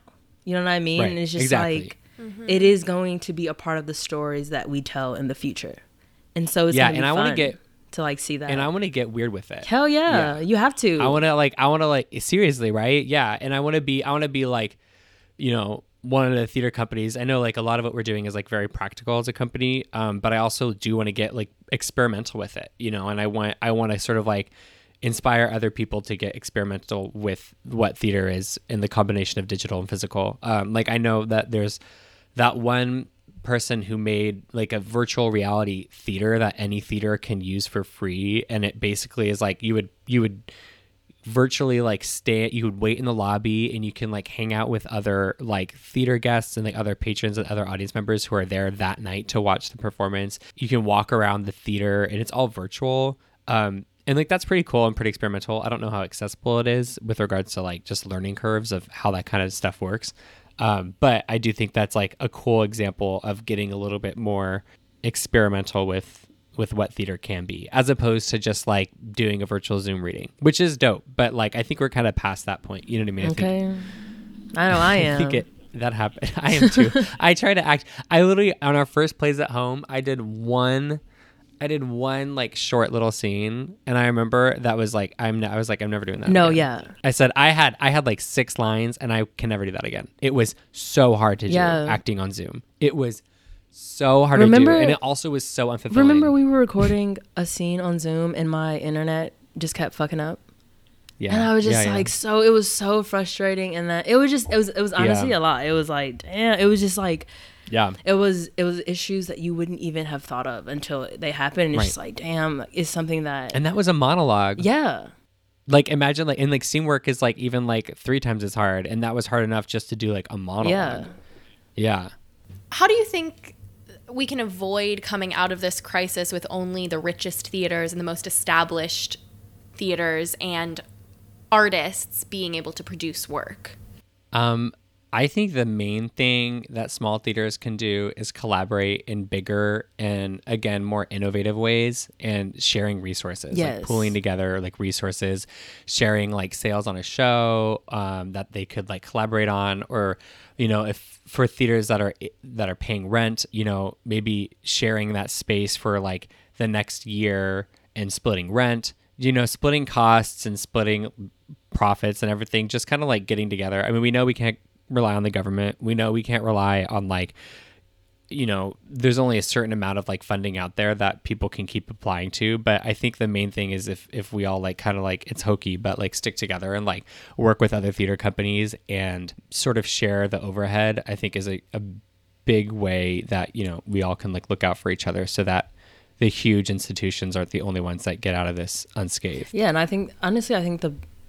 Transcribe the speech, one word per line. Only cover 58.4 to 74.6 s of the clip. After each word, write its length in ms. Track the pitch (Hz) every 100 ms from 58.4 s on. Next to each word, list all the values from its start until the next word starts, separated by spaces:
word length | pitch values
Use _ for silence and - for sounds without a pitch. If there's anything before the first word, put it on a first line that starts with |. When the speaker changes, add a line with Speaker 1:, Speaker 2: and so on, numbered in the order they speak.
| 110 110 110
Speaker 2:
of 140 | 95 87
how 200 | - 107
that 160 | 92 -
kind 160 | 101
of 100 | 95
stuff 280 | - 95 -
works. 340 | 95 107 - - - - _ -
Um, 340 | 110 101 92 95
but 260 | 139 113 -
I 100 | 117
do 140 | 113
think 200 | 104 110
that's, 220 | - 104
like, 220 | 110 98 -
a 80 | 131
cool 340 | - - 113
example 580 | 107 110 101 - 98 95
of 220 | 107 104
getting 260 | 113 104 101
a 40 | 101
little 220 | 101 101
bit 160 | 101 104
more 480 | 107 98 95 95 - _ _ _
experimental 840 | 117 - - 113 104 98 98 101 95
with, 400 | 92 - - _ _ _ -
with 180 | 110
what 180 | 104 101
theater 240 | - 98 90
can 280 | - 90
be, 240 | 90 95 -
as 180 | 131 131
opposed 400 | 135 117 113 -
to 80 | 110
just, 280 | 107 104 -
like, 240 | 101 95 - 117
doing 280 | 104 110 101
a 40 | 98
virtual 320 | 101 - 101
Zoom 240 | 98 95
reading, 280 | 87 - - -
which 200 | 147 -
is 160 | 180 135
dope. 280 | 127 98 -
But, 180 | 127 120
like, 220 | 127 107
I 80 | 120
think 160 | 117 151
we're 100 | 135
kinda 240 | 127 117
past 340 | - 101 95 -
that 160 | 95
point. 260 | - 95 -
You 100 | 113
know 60 |
what 40 | 107
I 40 |
mean? 120 | 95 95
I 20 |
think 120 | 165
Speaker 1:
Okay. 360 | 190 190 190 190 185 - - - - - -
I 120 | 160